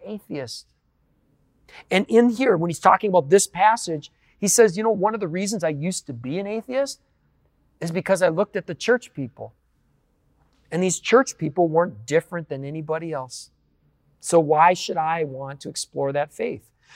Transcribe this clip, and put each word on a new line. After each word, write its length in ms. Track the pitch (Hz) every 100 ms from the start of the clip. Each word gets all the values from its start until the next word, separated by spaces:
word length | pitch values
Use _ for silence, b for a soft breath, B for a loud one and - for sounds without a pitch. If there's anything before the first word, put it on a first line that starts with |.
atheist. 600 | 190 208 - 143 123 - - _ _ _ _ _ _ _ _ _ _ B B
And 140 | 185 -
in 220 | 220 240
here, 260 | 220 262 170
when 120 | 170
he's 120 | 165
talking 280 | 185 185 208
about 220 | 180 139
this 160 | 196 -
passage, 640 | 170 208 226 - 156 - _ _ -
he 100 | 202
says, 280 | - 220 175
"You 60 |
know, 80 | 220
one 240 | 208 202
of 60 | 214
the 80 | 185
reasons 360 | 175 196 214
I 40 | 160
used 380 | 139 170 180 -
to 60 |
be 260 | 120 123 175
an 80 | 202
atheist 540 | 220 220 254 277 - _ _ _ _ _ _ _ -
is 100 | 165
because 320 | 170 - 190
I 60 | 175
looked 280 | 160 202 196
at 100 | -
the 80 |
church 380 | 165 - 247 -
people. 420 | - 127 - 110 _ _ _ _ _ _ _ _ _ _ _ -
And 120 | 165
these 180 | 185 165
church 380 | - 240 262 -
people 280 | 156 185 170
weren't 380 | 160 175 104 117
different 420 | 156 - 170 160
than 160 | 139
anybody 480 | 139 160 156 160 170
else. 380 | 147 131 - - _ _ _ _ _ _ _
So 180 | - 170
why 360 | 151 151 170
should 220 | 185 - 180
I 280 | 156 170
want 360 | 151 131 135 139
to 80 | -
explore 440 | - - 139 139
that 200 | 143 143
faith?" 360 | - 233 101 _ _ b